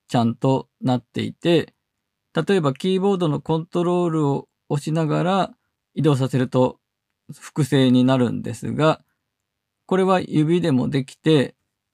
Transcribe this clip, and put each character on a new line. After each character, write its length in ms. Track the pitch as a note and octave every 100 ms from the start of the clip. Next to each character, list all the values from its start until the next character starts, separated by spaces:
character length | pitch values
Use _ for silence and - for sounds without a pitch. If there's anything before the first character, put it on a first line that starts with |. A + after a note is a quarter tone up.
| -
ち 80 | A#2+
ゃ 80 |
ん 120 | A#2 A#2
と 320 | C3+ C3+ - _
な 160 | C3 B2+
っ 40 |
て 220 | - A#2
い 100 | G#2+
て、 400 | - - E3 - _ _ _ _ _ _
例 220 | - D#3 G3
え 60 |
ば 120 | D3
キ 240 | - F#3 F#3
ー 40 |
ボ 140 | G3 F#3+
ー 20 |
ド 120 | E3+
の 100 | C#3+
コ 180 | - D#3+
ン 60 | D#3+
ト 180 | F3
ロ 240 | F3 F3+ F3
ー 20 |
ル 180 | D#3+ C#3+
を 200 | C#3 - _ -
押 120 | C#3+
し 100 | D3+
な 140 | D#3+ D#3
が 180 | D3+
ら 280 | E3+ F#3+ - - _ _ _
移 80 | -
動 140 | D3+ C3
さ 120 | C3
せ 100 | C3
る 100 | B2+
と 320 | C3 B2+ - _ _ _ _ -
複 320 | D3 - -
製 280 | D3 C#3 C3
に 120 | B2+
な 140 | B2+ C3
る 140 | A#2
ん 100 | G2+
で 120 | A2+
す 200 | A2+ -
が、 280 | A2+ D#3 - _ _ _ _ _ _ _ _ -
こ 120 | F#3+
れ 60 |
は 160 | F#3+ F#3
指 400 | - D3+ D3+ F3
で 100 | E3
も 180 | C3 C#3
で 160 | C#3 C3
き 100 | -
て、 400 | D#3+ D3+ - - _ _ _